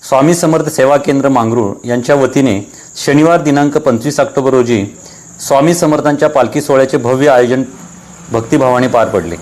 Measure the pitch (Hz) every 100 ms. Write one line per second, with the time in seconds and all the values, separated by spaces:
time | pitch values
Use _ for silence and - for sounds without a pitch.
0 | - 135 147 175 160 160 151 - 131 143
1 | - 139 139 131 113 120 101 - 120 123
2 | 123 143 127 131 135 98 104 - - -
3 | - 147 156 170 151 143 143 147 - 113
4 | 131 143 135 - 135 131 120 113 - -
5 | - - - - - 139 156 170 165 151
6 | 143 143 151 147 123 151 143 135 131 147
7 | 120 131 147 127 123 127 127 - - -
8 | - - - 113 113 151 131 123 127 117
9 | 110 101 85 85